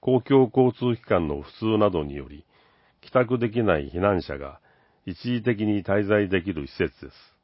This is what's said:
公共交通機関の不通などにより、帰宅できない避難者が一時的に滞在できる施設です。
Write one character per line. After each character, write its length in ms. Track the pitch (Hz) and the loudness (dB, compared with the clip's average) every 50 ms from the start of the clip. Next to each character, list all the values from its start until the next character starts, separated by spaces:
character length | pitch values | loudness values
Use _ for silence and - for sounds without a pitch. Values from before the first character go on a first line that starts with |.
公 220 | - 123 127 127 | 0 2 0 0
共 280 | 120 - 139 135 131 113 - | 2 4 4 4 4 4 4
交 180 | 135 127 127 | 2 2 2
通 260 | 120 - 123 123 120 113 | 2 -2 -2 -4 -4 -4
機 40 | |
関 260 | - - 107 90 85 76 | -2 0 0 0 0 -2
の 140 | 73 69 | -4 -6
不 100 | 71 - | -8 -14
通 240 | - - 110 110 110 | -12 -6 -2 0 2
な 140 | 107 107 104 | 2 2 2
ど 140 | 92 85 76 | 2 0 -4
に 120 | 71 69 | -4 -8
よ 100 | 71 67 | -12 -14
り、 180 | 64 71 73 - _ _ _ _ _ _ _ _ _ _ _ | -14 -18 -20 -20 _ _ _ _ _ _ _ _ _ _ _
帰 80 | - - | -20 -2
宅 260 | - 127 127 113 127 123 | 0 0 2 2 0 -2
で 120 | 117 113 | -2 -2
き 120 | 104 120 | 0 0
な 160 | 117 101 87 76 | 2 2 2 0
い 120 | 71 69 | 0 -6
避 100 | 73 85 | -4 0
難 220 | 92 104 101 87 | 2 2 2 2
者 160 | 76 - 71 69 | -2 -4 -10 -10
が 220 | 69 69 71 - _ _ _ _ _ _ _ _ _ | -10 -14 -14 -18 _ _ _ _ _ _ _ _ _
一 120 | - 90 - | -14 -14 -10
時 220 | - 123 123 120 | -6 -4 -4 -2
的 240 | 104 120 120 101 110 | 0 -2 -2 0 0
に 180 | 107 104 101 92 | 0 0 -2 0
滞 220 | - 98 104 104 | 0 0 0 2
在 220 | 98 107 104 104 92 | 2 2 2 2 2
で 120 | 95 92 | 0 -2
き 100 | 85 98 90 | -2 -4 -8
る 120 | 76 71 67 | -8 -8 -12
施 200 | - - 90 76 | -4 -4 -4 -4
設 120 | _ _ | _ _
で 80 | - 67 | -20 -20
す。 60 | _ - - _ _ _ | _ -20 -20 _ _ _